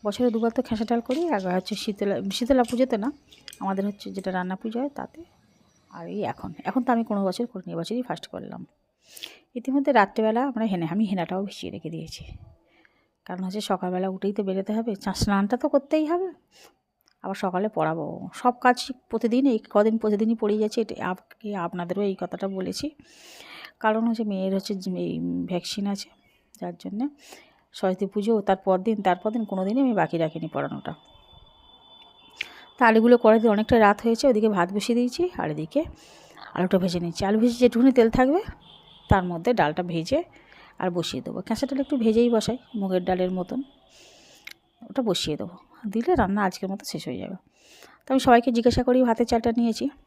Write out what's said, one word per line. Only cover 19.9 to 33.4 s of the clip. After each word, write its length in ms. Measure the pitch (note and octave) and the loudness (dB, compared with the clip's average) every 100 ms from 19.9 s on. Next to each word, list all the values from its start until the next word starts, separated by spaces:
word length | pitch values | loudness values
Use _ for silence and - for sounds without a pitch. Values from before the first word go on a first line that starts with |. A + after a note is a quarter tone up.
| A3 | 2
প্রতিদিনই 380 | G#3+ G#3 A3 A3+ | 0 2 0 0
পড়েই 240 | G#3 G#3+ | 0 0
যাচ্ছে। 220 | G#3+ A3 | 0 -2
এটা 240 | G#3+ - F3+ | -4 -4 -6
আপ-, 300 | F#3+ _ - | -6 _ -14
কি 160 | G#3 G3+ | -8 -6
আপনাদেরও 460 | A3+ F3+ F3 F3+ | -6 -6 -6 -2
এই 140 | G3+ F#3+ | -2 -2
কথাটা 280 | F3+ - G3 | -8 -6 -6
বলেছি, 420 | F#3+ F#3 F#3+ D4 D4+ - - - - - - - _ | -6 -6 -6 -8 -10 -20 -20 -20 -20 -20 -18 -20 _
কারণ 280 | A3 A3 A3+ | 0 2 0
হচ্ছে 160 | A3+ | -2
মেয়ের 320 | G#3+ G3 F#3+ G3 | -4 -2 -2 -2
হচ্ছে 200 | F#3+ G3 | -4 -6
যে 160 | F#3 | -6
এই 280 | F3+ F3 E3 E3+ F3 F3 | -4 -4 -4 -4 -4 -4
ভ্যাকসিন 420 | F3+ - - G3+ | -6 -6 -6 -4
আছে, 220 | G3+ - _ _ _ _ - | -6 -10 _ _ _ _ -12
যার 120 | F3 F3 | -12 -10
জন্যে 320 | F#3 G3 C#4+ - - - _ _ _ | -10 -6 -6 -6 -20 -20 _ _ _
সরস্বতী 320 | - F#3+ F#3 F#3+ | -4 -2 -2 -4
পুজো, 360 | G#3+ G3+ A3+ | -4 0 0
তারপর 380 | G3 F#3+ - F#3 | 2 0 2 0
দিন, 220 | F#3+ G#3+ | 2 0
তারপর 300 | G3 F3+ A3 | 2 0 0
দিন 140 | A#3 G#3+ | -4 -4
কোনো 200 | F#3+ F#3+ | -4 -2
দিনই 160 | A#3+ | 2
আমি 120 | C4+ | 2
বাকি 240 | G#3 D#3+ E3 | 2 0 0
রাখিনি 300 | D#3+ D#3 D#3 | -2 -4 -6
পড়ানোটা। 460 | C#3 C#3+ D3 - D#3+ _ - _ - - _ _ _ _ - - _ _ - - - - _ | -6 -6 -6 -10 -14 _ -20 _ -20 -20 _ _ _ _ -20 -20 _ _ -16 -16 -16 -20 _
তা 100 | A#3 | 6
আলুগুলো 300 | A3 A3+ B3 | 8 8 8
কড়াইতে 300 | A3 A3 | 8 6